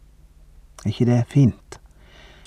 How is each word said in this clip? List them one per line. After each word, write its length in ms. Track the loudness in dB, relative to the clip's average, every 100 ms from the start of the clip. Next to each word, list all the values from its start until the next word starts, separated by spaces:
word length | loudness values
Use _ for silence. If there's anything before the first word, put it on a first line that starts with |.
| -20 -20 -20 -20 -20 -20 -20 -10 -8
Er 40 |
ikke 160 | -2 0
det 200 | 0 0
fint? 520 | 2 2 0 -10 -20 -20 -20 -20 -20 -20 -20